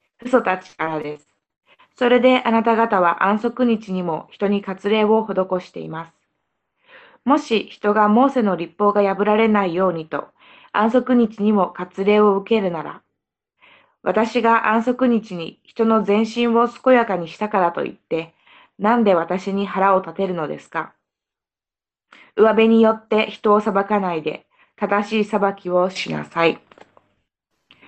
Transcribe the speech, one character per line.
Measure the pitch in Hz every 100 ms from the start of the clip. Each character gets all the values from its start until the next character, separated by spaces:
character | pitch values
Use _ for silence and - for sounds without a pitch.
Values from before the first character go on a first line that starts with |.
| _ _
父 | 247
祖 | 247
た | 196 185
ち | - -
か | 160
ら | 156
で | 147 -
す。 | _ _ _ _ _ _ _ -
そ | 247
れ | 247
で | 254 254 226
あ |
な | 226
た | 226 226
方 | 226 202
は | 175 -
安 | 196 214
息 | 233 240 247
日 | 220 190
に | 185
も | 175 156 -
人 | - 202
に | 202
割 | 202 190 202
礼 | 214
を | 214 220 214
施 | 190 190 185 -
し |
て | 170
い | 160
ま | 160 165
す。 | _ _ _ _ _ _ _ _ - - _ 240
も | 294
し | - 214 -
人 | - 208 208
が | 208
モ | 220 269
ー |
セ | 262
の | 208 170
律 | 170 -
法 | 202
が | 208
破 | 196 190 202
ら | 214
れ | 226
な | 214 190
い |
よ | 170 190
う |
に | 165 160
と、 | 143 - _ _ - _
安 | - 226
息 | 254 247 247
日 | 220 214
に | 208
も | 208 175
割 | - 180 - 196
礼 | 214
を | 208 190
受 | 196
け | 226
る | 190
な | 165
ら、 | 147 - _ _ _ _ _ _ _ _ _ _
私 | 160 202 226 247
が | 226 196 -
安 | 226
息 | 233 247 254
日 | 226 220 175
に | 165 -
人 | _ - 226
の | 220
全 | 196 208 220
身 | 240 240
を | 233 233
健 | - 254
や | 247 233
か | 180
に | 165
し | -
た | 214
か | 208
ら | 170
と | 160
い | 139
っ | -
て、 | - 165 165 _ _ - _ -
な | 202 240
ん |
で | 208 175
私 | 170 190 196
に | 196 196
腹 | 190 196 190
を |
立 | 190 165
て | 190
る | 175
の | 147
で | 151
す | -
か。 | 160 - _ _ _ _ _ _ _ _ _ _ _ _ - _ -
上 | 220
辺 | 208 226
に | 226
よ | 220
っ | 220 -
て | 214 208
人 | - 214 208
を |
裁 | 208
か | 196 196 208
な | 185
い | 165
で、 | 151 - _ _ _ -
正 | 208 202 214
し | 220
い | 202
裁 | 202 196 196
き | 180
を | 180 185
し | 185 170
な | 151 151
さ | 170 165
い。」 | - _ - _ _ _ _ _ _ _ _ _ _